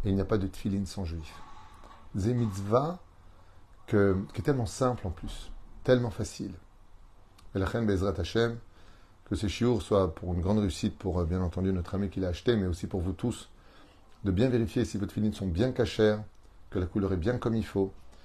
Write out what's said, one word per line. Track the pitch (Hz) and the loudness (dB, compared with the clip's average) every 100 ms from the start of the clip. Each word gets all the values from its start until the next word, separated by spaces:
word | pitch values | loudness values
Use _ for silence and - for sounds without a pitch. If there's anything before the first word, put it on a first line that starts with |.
Et | 101 | 2
il | |
n'y | 98 | 0
a | 92 | 2
pas | 110 | 0
de | 95 | 0
téfilines | - 104 98 | -4 -2 -2
sans | 95 - 87 | -2 -4 -6
juif. | 82 78 - - - - - - - - | -6 -10 -14 -16 -16 -18 -20 -20 -20 -8
C'est | 104 101 | -2 0
mitzvah | 123 113 95 98 117 151 180 - - - - - - - - - | 2 0 -2 2 2 2 -6 -14 -20 -20 -20 -20 -20 -20 -20 2
que, | 107 98 95 101 | 4 6 4 0
qui | - | -2
est | |
tellement | 123 135 104 | 0 0 0
simple | - 127 120 98 | 0 0 0 -4
en | |
plus, | - - - - - - - | -6 -8 -10 -12 -14 -14 -6
tellement | - 127 120 | 4 4 4
facile. | - 101 - 101 87 - - - - - - - - - | -4 -8 -6 -10 -10 -18 -20 -20 -20 -20 -20 -20 -20 -6
Et | 98 | -2
la | |
reine | 92 117 110 | 0 2 2
Bezrat | 95 98 92 | 2 2 -2
Hashem, | 87 110 117 117 - - - - - - | 0 2 2 0 -12 -20 -20 -20 -20 -20
que | - | -6
ces | 95 104 | -2 -2
chiours | - 117 113 | 2 2 2
soient | - 104 92 | 4 4 4
pour | 82 90 | 0 -4
une | 87 | 0
grande | 90 107 | 2 2
réussite | 101 - 107 - | 2 0 -2 -2
pour, | 98 87 | -2 0
euh, | |
bien | 82 92 | 0 0
entendu, | 90 92 95 | 0 0 0
notre | 92 85 | 0 -2
ami | 95 101 | -2 -2
qui | 98 | -2
l'a | 92 | -2
acheté, | 87 - | 0 2
mais | 113 92 | 2 2
aussi | 85 - | -2 -4
pour | 98 | -2
vous | 87 | -2
tous, | 90 90 - - - - - - - - - | -2 -4 -4 -12 -20 -20 -20 -20 -20 -20 -6
de | 101 | 0
bien | 90 131 | 4 4
vérifier | 123 113 127 | 4 2 0
si | 107 101 | 0 -2
vos | 98 | -4
téfilines | - 107 | 0 -2
sont | 107 95 | 0 -2
bien | 82 127 | 0 0
cachères, | 131 113 - 107 107 107 - - - - | 2 -2 4 4 4 -6 -16 -20 -20 -6
que | 98 | -4
la | |
couleur | 90 110 98 | 0 0 0
est | 92 | 2
bien | 87 123 | 0 0
comme | 120 | 0
il | 113 | 0
faut, | 107 101 95 - - - | 0 0 -2 -4 -18 -18